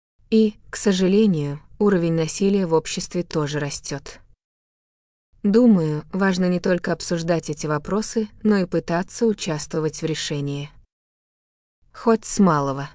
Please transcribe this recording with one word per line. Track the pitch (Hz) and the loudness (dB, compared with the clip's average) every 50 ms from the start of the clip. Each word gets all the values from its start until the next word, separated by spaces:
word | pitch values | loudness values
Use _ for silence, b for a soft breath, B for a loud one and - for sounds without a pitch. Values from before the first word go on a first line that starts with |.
| _ _ _ _ _ _ | _ _ _ _ _ _
И, | 226 220 220 214 - - - - | 2 4 4 4 0 -6 -16 -10
к | - | -6
сожалению, | - - 208 190 185 190 180 196 208 226 208 175 151 147 143 143 147 - - - - | -2 0 0 2 2 2 4 4 4 4 4 2 2 -2 -4 -6 -8 -12 -20 -4 0
уровень | 214 202 196 175 170 165 165 | 2 2 2 2 2 0 0
насилия | 165 160 151 - - 196 196 196 202 190 | 0 0 -2 -2 0 0 2 2 0 0
в | 165 160 | 2 2
обществе | 160 160 - - 180 180 - - 180 | 0 0 -2 -6 -8 -8 -4 -4 -6
тоже | 175 - - 156 151 139 147 151 | -6 -2 -2 -2 -2 -2 -2 -4
растет. | 147 147 147 - - - 143 139 - - - - - _ - _ _ _ _ _ _ _ _ _ _ _ _ _ _ _ _ _ _ _ _ _ - | -4 -4 -6 -8 -8 -8 -8 -8 -10 -14 -20 -20 -20 _ -20 _ _ _ _ _ _ _ _ _ _ _ _ _ _ _ _ _ _ _ _ _ 0
Думаю, | 202 196 233 254 240 214 180 160 156 151 151 - - | 2 4 6 6 6 6 4 2 0 -4 -4 -6 -6
важно | - 185 196 190 185 180 185 180 | -4 0 0 0 2 2 0 0
не | 180 175 | 0 0
только | - 196 180 170 - - | 0 0 0 0 0 -4
обсуждать | 170 165 - - 175 170 165 170 175 160 - - | -4 -4 -4 -4 -4 -4 -2 -2 -2 -2 -2 -6
эти | 147 - - 151 | -8 -6 -4 -4
вопросы, | 151 151 151 - 185 214 214 - - 233 220 214 - - | -4 -4 -4 -4 -4 -4 -4 -2 -4 -4 -4 -4 -10 -2
но | - 214 208 | 0 2 2
и | 196 180 | 2 0
пытаться | - - 170 - - 170 170 185 - - - 233 | 0 -2 -4 -2 -2 -2 -2 -2 -4 -4 0 0
участвовать | 226 208 - - 185 156 151 - - - 165 156 156 147 - | 0 0 -2 -4 -6 -4 -6 -6 -6 -4 -4 -4 -4 -4 -4
в | 165 | -6
решении. | 160 156 - - - 156 143 143 143 143 143 143 147 - - - _ _ _ _ _ _ _ _ _ _ _ _ _ _ _ _ _ _ _ _ _ | -4 -4 -4 -6 -6 -6 -4 -4 -6 -6 -8 -10 -12 -16 -20 -20 _ _ _ _ _ _ _ _ _ _ _ _ _ _ _ _ _ _ _ _ _
Хоть | _ - - 233 226 220 - | _ -2 2 2 2 2 2
с | - - - | -2 2 4
малого. | 202 180 156 147 139 139 135 139 139 143 | 4 4 4 2 0 -2 -4 -6 -8 -10